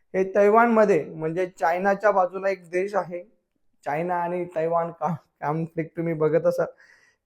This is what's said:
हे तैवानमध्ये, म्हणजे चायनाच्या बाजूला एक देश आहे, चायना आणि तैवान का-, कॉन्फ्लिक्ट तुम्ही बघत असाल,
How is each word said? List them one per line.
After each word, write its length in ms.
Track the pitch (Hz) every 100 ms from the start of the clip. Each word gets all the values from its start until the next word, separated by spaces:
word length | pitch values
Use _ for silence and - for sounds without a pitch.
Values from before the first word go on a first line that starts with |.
| _
हे 200 | 185 190
तैवानमध्ये, 720 | 208 202 220 240 220 208 170
म्हणजे 420 | 135 165 156 165 180
चायनाच्या 640 | - 170 180 196 196 208
बाजूला 380 | 196 180 190 190
एक 220 | 190 170
देश 240 | 180 202
आहे, 300 | 202 170 175 - _ _ _ _ _
चायना 320 | 143 147 175 175
आणि 280 | 175 180
तैवान 460 | 175 160 165 170 170
का-, 240 | 165 156 160 - _
कॉन्फ्लिक्ट 540 | 147 160 165 - 156 -
तुम्ही 180 | 165
बघत 320 | 156 156 160 175
असाल, 200 | 170 165 - _ _ _ _